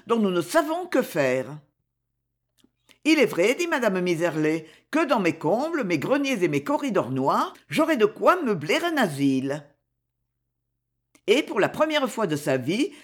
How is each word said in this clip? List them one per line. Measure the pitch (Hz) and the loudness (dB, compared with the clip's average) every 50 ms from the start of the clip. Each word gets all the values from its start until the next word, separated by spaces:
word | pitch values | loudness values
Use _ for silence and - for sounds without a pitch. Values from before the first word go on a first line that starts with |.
| - | -6
dont | - 233 233 | -2 0 0
nous | 214 196 | 2 0
ne | 180 175 | 0 0
savons | 170 - - 320 302 294 311 349 359 | -2 0 0 0 0 0 -2 -6 -6
que | 339 - 285 | -2 -2 -2
faire. » « | 240 - - 165 143 131 123 131 123 117 147 151 - _ _ _ _ _ _ _ _ _ _ _ _ _ _ _ _ _ _ _ _ _ _ _ _ _ _ _ _ | -2 -2 -2 0 0 2 0 0 -2 -6 -10 -14 -16 _ _ _ _ _ _ _ _ _ _ _ _ _ _ _ _ _ _ _ _ _ _ _ _ _ _ _ _
Il | 302 320 311 | 4 4 4
est | 254 | 4
vrai, » | 160 - - 175 214 269 - | 2 2 2 2 2 2 0
dit | 349 | -2
madame | 339 330 277 240 214 185 185 | -2 -2 0 0 0 0 0
Miserley, « | 180 180 175 156 170 175 151 156 156 151 156 165 160 - - - _ _ | 0 0 0 0 0 0 0 0 0 0 0 -2 -4 -10 -18 -20 _ _
que | - 302 330 | 0 0 0
dans | 262 277 233 | 2 0 0
mes | 190 170 156 - | 2 0 -2 -2
combles, | - 151 185 226 285 330 339 302 247 | -2 0 0 0 0 -2 -4 -4 -2
mes | 180 175 143 | -2 -2 -2
greniers | 131 175 254 285 285 269 262 202 175 | 0 0 0 0 0 -2 0 0 0
et | 170 | 0
mes | 147 143 143 | 0 -2 -2
corridors | - 285 302 294 277 208 175 131 110 | -2 -2 -2 -2 -2 -2 -2 -2 -2
noirs, | 131 131 131 143 180 226 294 370 - - _ - | -2 -2 0 2 2 2 0 -2 -6 -12 _ -6
j'aurai | 143 185 320 311 320 247 | -2 0 0 2 2 2
de | 214 | 2
quoi | 208 - - 196 277 349 370 330 | 0 0 2 2 2 2 4 2
meubler | 240 214 165 139 156 233 320 320 | -2 -2 -2 -2 -2 -2 -2 0
un | 349 330 | -2 0
asile. » | 285 247 180 143 139 139 139 135 131 127 139 139 156 - - _ _ _ _ _ _ _ _ _ _ _ _ _ _ _ _ _ _ _ _ _ _ _ _ _ _ _ _ _ _ _ | 0 0 0 0 0 0 0 0 0 -2 -4 -6 -8 -10 -14 _ _ _ _ _ _ _ _ _ _ _ _ _ _ _ _ _ _ _ _ _ _ _ _ _ _ _ _ _ _ _
Et | - 214 277 | 2 2 2
pour | 330 - 311 226 | 2 0 -2 -2
la | 170 139 | -2 0
première | - - 302 311 311 294 277 - | 0 0 0 0 2 0 -2 -2
fois | - 233 220 175 | -2 -4 -2 -2
de | 151 | -2
sa | 143 - 156 135 131 | -2 -2 -2 -2 0
vie, | 123 131 180 226 302 392 - - | 0 -2 -2 0 -2 -2 -4 -10